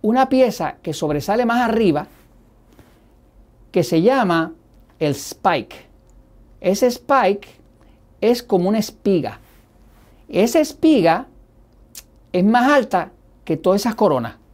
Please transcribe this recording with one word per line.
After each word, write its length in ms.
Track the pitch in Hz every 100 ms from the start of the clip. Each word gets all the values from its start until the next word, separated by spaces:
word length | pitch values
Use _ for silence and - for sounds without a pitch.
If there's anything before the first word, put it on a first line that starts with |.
una 260 | 214 247 262
pieza 500 | 262 254 - 165 -
que 100 | -
sobresale 540 | 151 156 147 143 220 240
más 140 | 233
arriba, 480 | 240 220 208 147 - - _ _ _ _ _ _ _ _ _ _ _ _ _ _ -
que 140 | 185
se 180 | 160 165
llama 500 | 190 262 202 165 160 - _ _ _ _
el 140 | 151
spike. 760 | 139 - - 196 156 - - - _ _ - _ - - -
Ese 280 | 180 196 247
spike 580 | 240 - 269 196 202 - - _ _ _ _ _ _
es 220 | 214 240
como 260 | - 190 180
una 100 | 220
espiga. 600 | 208 - 208 185 117 - - - _ _ _ _ _ _ -
Esa 300 | 170 233 320
espiga 720 | 302 - 320 285 165 170 269 - _ _ _ _ _ - - _ _
es 120 | 180
más 280 | 196 240 254
alta 400 | 294 226 - 160 - _ _
que 120 | - 156
todas 260 | 180 196
esas 120 | 233
coronas. 400 | 214 202 135 117 - _